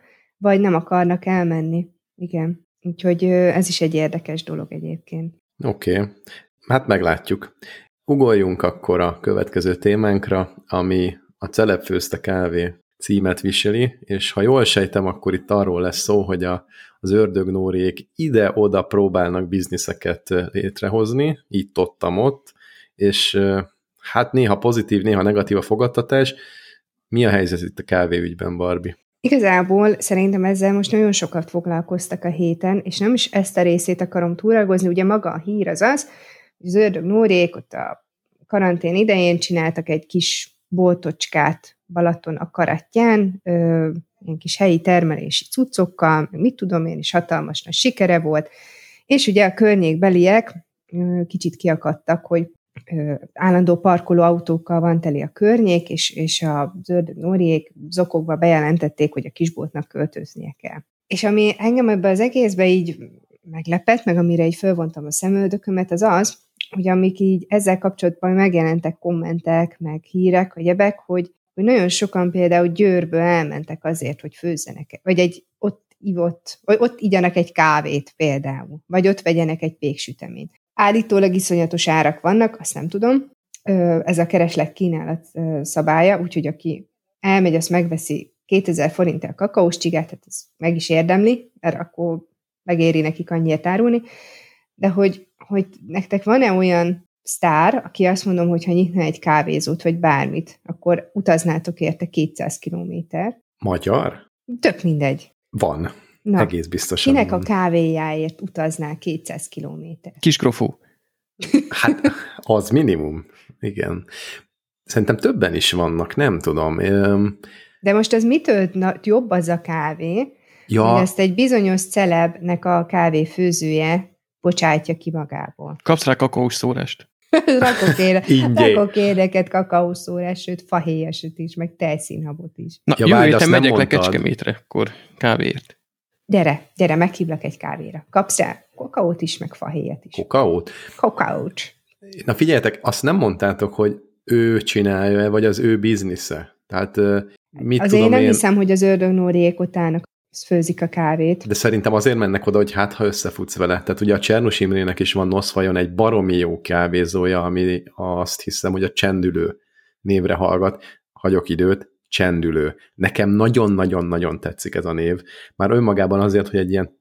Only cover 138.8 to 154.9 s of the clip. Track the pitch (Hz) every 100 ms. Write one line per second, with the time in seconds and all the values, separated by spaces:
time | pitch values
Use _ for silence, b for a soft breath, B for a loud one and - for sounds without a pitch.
138.8 | - 269 175 170 - - - - - 151
139.8 | - - - - - 135 104 82 - B
140.8 | B - 220 - - - 185 - - _
141.8 | _ _ 196 180 - 113 160 151 110 -
142.8 | - - 139 190 113 87 101 95 101 -
143.8 | 104 104 _ _ - 117 117 110 110 107
144.8 | 101 95 98 101 104 107 107 95 117 110
145.8 | 110 107 95 87 - 78 82 _ _ 92
146.8 | 98 104 101 101 101 B _ - 120 123
147.8 | 202 214 220 254 254 208 202 202 190 190
148.8 | 196 190 185 185 180 175 175 175 180 185
149.8 | 170 165 - _ _ - - 175 165 180
150.8 | 170 175 160 160 160 180 107 101 117 107
151.8 | 110 107 131 117 98 95 - 101 101 98
152.8 | 101 - 104 101 92 - 90 92 90 87
153.8 | - 92 101 101 - 110 117 - 95 95
154.8 | 92